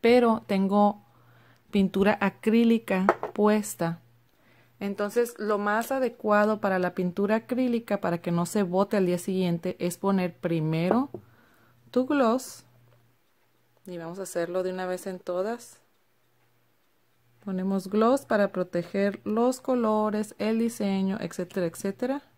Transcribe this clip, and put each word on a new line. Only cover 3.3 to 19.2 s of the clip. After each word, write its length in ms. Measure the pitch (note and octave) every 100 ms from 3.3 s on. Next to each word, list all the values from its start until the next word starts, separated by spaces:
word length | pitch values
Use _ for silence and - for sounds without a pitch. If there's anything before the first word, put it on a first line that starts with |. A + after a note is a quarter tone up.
puesta, 680 | - G#3 G#3+ G#3 - E3 E3+ _ _ _ _ _ _ _ _
entonces 560 | G3+ G3+ G#3 A3 A#3 -
lo 180 | G#3 G#3
más 340 | G#3 G#3+ A#3
adecuado 720 | C4+ B3+ A#3+ G#3+ G#3 G#3 G#3+
para 180 | G3+ F#3+
la 160 | F3+
pintura 420 | F#3+ F3+ F3 G3+ A3
acrílica, 640 | A3 B3 B3+ A#3 A#3 G3+
para 160 | G3 E3+
que 120 | F3
no 140 | E3+
se 180 | E3+ G#3+
bote 360 | F#3+ F3+ G3+ G#3
al 80 | F3+
día 100 | F3
siguiente, 600 | F#3+ F#3+ F#3 E3+ F3+ F3+
es 180 | F3+ F3
poner 380 | G3 G3 F3+
primero 760 | - F3 E3 D#3 D#3+ F3 A3+ C#4+ - - _ _ _ _ _ _
tu 140 | B3
gloss. 600 | B3+ D4 A#3 B3+ - - _ _ _ _ _ _ _ _ _ _ _ _ -
Y 100 | F3
vamos 220 | E3 F#3
a 60 |
hacerlo 380 | F#3 F3 E3+ F3+
de 80 | F#3
una 140 | F#3
vez 220 | F#3 F#3 F#3+
en 120 | F#3
todas. 640 | - F3+ G3 A#3+ - - _ _ _ _ _ _ _ _ _ _ _ _ _ _ _ _
Ponemos 460 | G3+ F#3 F#3+ G3 F#3
gloss 380 | G#3 A3+ C4+ -
para 260 | G#3+ G3
proteger 680 | F#3 F3+ F3 E3+ G3 G3+ G3